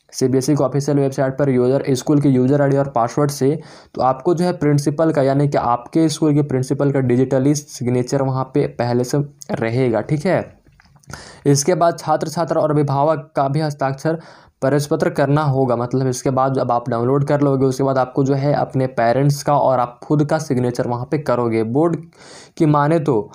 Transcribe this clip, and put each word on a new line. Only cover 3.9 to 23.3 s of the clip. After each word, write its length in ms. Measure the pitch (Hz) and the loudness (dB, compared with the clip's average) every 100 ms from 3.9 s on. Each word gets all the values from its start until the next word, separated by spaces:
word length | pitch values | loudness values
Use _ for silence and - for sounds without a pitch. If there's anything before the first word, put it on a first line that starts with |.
तो 80 | - | -2
आपको 320 | 127 131 175 | 0 0 0
जो 120 | 165 180 | 0 0
है 80 | |
प्रिंसिपल 580 | 175 147 143 151 147 160 | 0 0 2 0 0 0
का, 100 | 151 | 2
यानी 260 | 135 139 147 | 2 2 0
कि 100 | 143 | 0
आपके 520 | 120 120 - 165 160 | 0 -2 -2 0 0
स्कूल 240 | 147 156 | 0 0
के 80 | 147 | 2
प्रिंसिपल 500 | 147 131 131 139 143 | 0 -2 -2 -2 0
का 80 | 139 | 0
डिजिटली 560 | 127 123 131 135 139 147 | 2 2 2 2 0 -2
सिग्नेचर 680 | - - 120 123 123 139 | -6 -8 -2 -2 0 -2
वहाँ 220 | 135 131 | -2 -4
पे 240 | 131 147 139 | -2 -2 -2
पहले 360 | - 120 123 | -2 -2 -2
से 140 | 123 147 143 - - | 0 -2 -4 -10 -8
रहेगा, 500 | 117 113 123 127 107 | -4 -2 0 0 0
ठीक 240 | 107 147 190 | -2 -2 0
है। 320 | 139 - - _ _ _ _ - - - - 147 | -2 -4 -12 _ _ _ _ -20 -20 -20 -4 0
इसके 300 | 139 - 165 | 2 2 2
बाद 240 | 170 165 | 2 0
छात्र 300 | - 156 160 | -2 -2 -2
छात्रा 320 | 175 160 160 | -4 -2 0
और 100 | 156 | 2
अभिभावक 640 | 151 143 139 151 151 143 - | 2 0 2 2 0 -4 -2
का 120 | 135 | -2
भी 120 | 147 | -2
हस्ताक्षर 600 | 156 147 135 139 160 160 - - - - | -4 -2 -4 -2 -4 -4 -8 -20 -20 -4
प्रवेश 240 | 135 147 143 | 0 0 0
पत्र 240 | 160 175 | 0 0
करना 320 | 151 139 147 | 0 2 2
होगा। 340 | 151 131 131 117 | 2 0 0 0
मतलब 320 | 120 131 135 | -2 -2 -2
इसके 220 | 127 143 | -2 -2
बाद 240 | 127 135 | 0 0
जब 180 | 131 123 | 0 0
आप 180 | 120 117 | -2 -2
डाउनलोड 360 | 117 123 143 143 | -2 0 0 0
कर 160 | 143 | 0
लोगे 240 | 143 135 135 | 2 2 0
उसके 180 | 131 | 0
बाद 140 | 135 131 | 0 0
आपको 260 | 127 - | -2 0
जो 100 | 135 | 0
है 200 | 139 143 | 0 0
अपने 340 | 127 127 131 127 | 0 -2 -2 -2
पेरेंट्स 560 | 123 117 123 143 143 | 0 2 2 2 0
का 120 | - 143 | 0 2
और 220 | 120 127 | 2 2
आप 200 | 120 - | -2 -6
खुद 220 | - 151 147 | -2 0 0
का 120 | 156 | -2
सिग्नेचर 500 | 160 123 123 120 120 | -2 -2 -2 -2 -4
वहाँ 200 | 120 123 | -6 -4
पे 60 | 117 | -4
करोगे। 460 | - 120 120 113 | -2 0 0 0
बोर्ड 340 | 110 135 170 - - - - - - - | 0 0 0 -2 -10 -20 -20 -20 -10 0
की 80 | 156 | 2
माने 340 | 147 147 165 | 4 2 0
तो 220 | 147 113 104 | 0 -2 -2